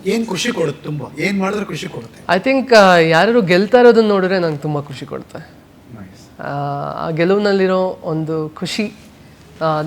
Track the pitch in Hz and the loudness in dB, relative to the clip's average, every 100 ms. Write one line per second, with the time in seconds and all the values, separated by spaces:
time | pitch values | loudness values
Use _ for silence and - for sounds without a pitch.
0 | 185 226 226 180 240 185 156 143 - 147 | -4 -4 -4 -6 -4 -4 -4 -6 -10 -10
1 | 117 147 170 202 190 208 196 160 - - | -10 -6 -4 -2 -2 -4 -6 -8 -10 -14
2 | 110 - - 185 262 269 - 226 190 175 | -16 -12 -2 0 0 -2 4 6 8 6
3 | 165 160 202 240 175 180 202 247 240 226 | 4 4 4 2 2 2 4 6 6 6
4 | 214 196 185 190 165 147 151 147 143 131 | 4 2 0 0 -2 -4 -4 -6 -8 -14
5 | 139 131 123 - 160 - _ _ - 113 | -12 -12 -12 -18 -18 -20 _ _ -20 -20
6 | 92 - - - - 143 143 143 143 - | -20 -20 -20 -14 -10 -6 -6 -6 -8 -6
7 | 160 160 170 202 208 196 190 185 185 - | -4 -2 0 2 2 2 2 0 -2 -6
8 | 180 160 156 160 156 - 175 - 214 - | -6 -4 -4 -6 -8 -8 -8 -6 -8 -10
9 | - - - - - - 160 156 | -20 -20 -20 -20 -20 -6 -4 -2